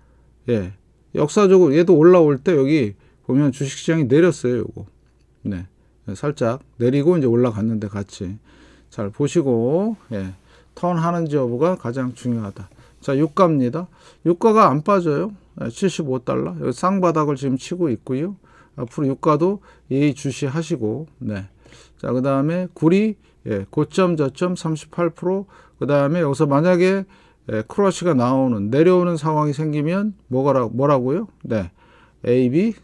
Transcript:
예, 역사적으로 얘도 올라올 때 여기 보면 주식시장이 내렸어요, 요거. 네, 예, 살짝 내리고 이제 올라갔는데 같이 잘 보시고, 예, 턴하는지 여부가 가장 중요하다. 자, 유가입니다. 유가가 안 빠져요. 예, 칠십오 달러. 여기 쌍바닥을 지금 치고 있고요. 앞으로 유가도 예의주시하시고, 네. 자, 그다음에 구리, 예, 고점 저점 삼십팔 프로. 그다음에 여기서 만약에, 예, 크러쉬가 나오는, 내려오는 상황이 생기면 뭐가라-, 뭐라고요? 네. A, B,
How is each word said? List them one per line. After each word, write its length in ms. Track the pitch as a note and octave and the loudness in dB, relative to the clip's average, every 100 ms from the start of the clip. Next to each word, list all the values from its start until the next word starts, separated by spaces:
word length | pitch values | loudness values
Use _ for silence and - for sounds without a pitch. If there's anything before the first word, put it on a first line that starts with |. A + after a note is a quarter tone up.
| _ _ _ _ - | _ _ _ _ -4
예, 240 | A2+ F#2 G2+ _ _ _ - | -2 -4 -10 _ _ _ -4
역사적으로 600 | D3 - G3+ F#3+ E3+ C#3+ | -2 2 4 6 6 4
얘도 220 | F3 D#3+ | 4 6
올라올 400 | E3 F3+ D#3 C#3+ | 8 8 6 2
때 180 | - D#3+ | 0 2
여기 400 | C3+ D#3 A2 G2 _ _ - | 2 2 0 -6 _ _ -2
보면 260 | C3 D3 | 2 2
주식시장이 540 | B2+ C#3 - - E3 C3+ | 0 -6 -6 -2 0 2
내렸어요, 540 | C#3 F3 D3+ B2 B2 | 4 4 2 -2 -2
요거. 260 | - - G2+ _ _ _ _ _ | -4 -10 -18 _ _ _ _ _
네, 260 | - F#2 F#2 _ _ _ - | -8 -8 -10 _ _ _ -14
예, 80 | G2 | -8
살짝 460 | C#3+ C#3+ A#2+ B2+ - - | -6 -2 -2 -4 -10 -2
내리고 400 | A#2 C#3 C#3+ F3+ | 0 2 2 2
이제 100 | C3 | 2
올라갔는데 640 | A#2 B2 G#2+ A2 A2 G#2 | 2 2 0 -2 -2 -6
같이 500 | G2+ F#2+ - F#2 G#2 - _ - _ _ | -8 -10 -10 -12 -12 -18 _ -20 _ _
잘 200 | - G#2 | -10 -10
보시고, 880 | - C#3+ F3 C#3 A#2 A#2 D#3+ G#3 A3 - | -4 -2 0 0 0 0 0 -2 -6 -10
예, 200 | G#2+ F#2+ F#2 _ _ _ - | -8 -8 -12 _ _ _ -6
턴하는지 600 | F3 F3 E3 F3 E3 D3 | -4 -2 -2 -2 -2 -2
여부가 400 | B2+ A#2+ E3 F#3 | -2 0 -2 -2
가장 380 | A#2+ B2+ B2+ | -4 -6 -6
중요하다. 560 | B2 B2+ A#2 G#2 - G2 - - _ | -6 -6 -4 -6 -12 -20 -20 -20 _
자, 160 | - C#3 | -4 0
유가입니다. 720 | D#3 D3+ F3+ D3+ B2 C#3+ F3+ _ - _ D#3+ | 0 2 2 2 0 -4 -10 _ -20 _ -2
유가가 440 | E3+ A3+ G#3+ A3 | 2 2 4 4
안 120 | C3+ | 4
빠져요. 520 | D3+ G3+ E3+ D3 F#3+ G3+ _ - | 2 0 2 -2 -4 -8 _ -12
예, 60 | B2 | -10
칠십오 520 | - G3 - D3+ B2+ | -4 -4 -2 -4 -4
달러. 360 | B2 C3 C#3+ F3 | -4 -4 -4 -6
여기 100 | C3+ | -6
쌍바닥을 640 | B2 F3+ G3 F3 D#3+ D3+ C#3 | -2 -2 0 0 0 0 -2
지금 220 | C#3 B2+ | -2 -4
치고 320 | - F3+ E3+ | -6 -4 -2
있고요. 480 | A2+ - C3 E3+ G3 _ _ _ - | -4 -6 -6 -6 -10 _ _ _ -12
앞으로 280 | B2 - C#3+ | -10 -4 -4
유가도 540 | C3+ D#3+ D3 E3+ G3+ - - _ | 0 0 2 0 -2 -10 -20 _
예의주시하시고, 1160 | C3 D3 C#3 C#3+ B2 C#3+ C#3+ D#3 D#3 G#2+ A#2+ D#3+ _ | 0 0 0 -6 -6 -6 -4 -6 -4 -4 -6 -10 _
네. 280 | A#2+ G2+ G2 _ - - - _ | -8 -8 -10 _ -20 -20 -20 _
자, 140 | - | -6
그다음에 560 | B2 C3 C3+ C#3+ E3+ F3+ | -2 0 0 0 -2 -6
구리, 440 | - D#3 F#3+ A3 G#3 _ _ - | 0 2 4 2 -4 _ _ -6
예, 200 | G#2 G2 | -6 -4
고점 460 | - D3 - F#3 E3 | -4 -2 0 0 2
저점 400 | C#3 - F3+ F3+ | -2 -2 -4 -4
삼십팔 560 | E3 D#3 - - E3+ | -6 -6 -8 -4 -4
프로. 360 | D#3+ F3 F#3+ G3 - _ _ | -2 -4 -4 -6 -16 _ _
그다음에 420 | B2+ C#3+ C#3+ E3+ | 0 2 2 0
여기서 260 | D3+ C#3 D#3 | -2 0 2
만약에, 580 | C#3 E3+ F3+ F#3 G3 F#3+ - _ _ - | 2 4 4 2 0 -4 -14 _ _ -8
예, 120 | A2 A2 | -6 -4
크러쉬가 460 | - G3+ F3 F3 | 0 0 0 0
나오는, 560 | C#3+ B2 C3+ C3 A#2 G2+ | 2 2 2 0 -2 0
내려오는 480 | C3 E3+ F3+ F3+ E3 | 2 4 4 2 -2
상황이 360 | D#3 D#3 D3+ | -2 0 0
생기면 640 | C#3 D#3 D3 D3 F#3 G#3+ G3 _ | -2 -4 -2 -2 -2 -4 -6 _
뭐가라-, 420 | B2+ C#3 C3+ A#2 | -2 2 2 0
뭐라고요? 560 | A#2 C#3 C#3 B2 D#3+ A3 _ | 0 2 2 0 -2 -4 _
네. 280 | - A2+ F2+ - _ _ _ _ - | -4 -4 -4 -10 _ _ _ _ 0
A, 240 | B2 B2+ | 2 2
B, 240 | C#3+ G#3+ G#3 | 2 0 -2